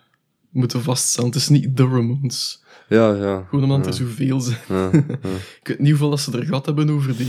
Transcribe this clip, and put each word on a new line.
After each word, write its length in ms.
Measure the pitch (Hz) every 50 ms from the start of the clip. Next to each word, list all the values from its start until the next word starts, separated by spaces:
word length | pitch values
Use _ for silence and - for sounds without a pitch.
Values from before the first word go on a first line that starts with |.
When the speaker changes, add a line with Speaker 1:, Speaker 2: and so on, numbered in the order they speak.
| _ _ _ _ _ _ _ _ _ _
Speaker 1:
moeten 320 | - 127 123 113 - 123
vaststellen. 480 | 117 156 - - - - - - 120 120
Het 80 | 117 139
is 100 | - -
niet 280 | 147 143 - - 131
The 60 | 127 131 127
Ramones. 760 | 131 123 117 117 127 143 139 120 - - - - - - _ _ - - _ -
Speaker 2:
Ja, 260 | 107 113 113 110 104
ja. 320 | 101 101 98 98 95 95 -
Speaker 1:
Gewoon 160 | - 143 135
omdat 160 | 135 139 135 -
Speaker 2:
Ja. 20 |
Speaker 1:
er 60 | 92 -
zoveel 440 | 127 131 120 110 - 131 135 131 135
zijn. 180 | 123 127 117 113 - -
Speaker 2:
Ja, 220 | 98 95 92 92
ja. 80 | 165 151 139 - 123 - - 95
Speaker 1:
<laughs> 280 | 92 92 92 - - -
Ik 60 | _ -
weet 100 | - -
niet 100 | 139 147
hoeveel 220 | 156 139 147 147
dat 100 | 143 143
ze 180 | - - 113 120
er 60 | -
gehad 220 | 156 135 135 -
hebben 240 | - 147 147 151 151
over 260 | 151 147 139 131 123
de 80 | 113 127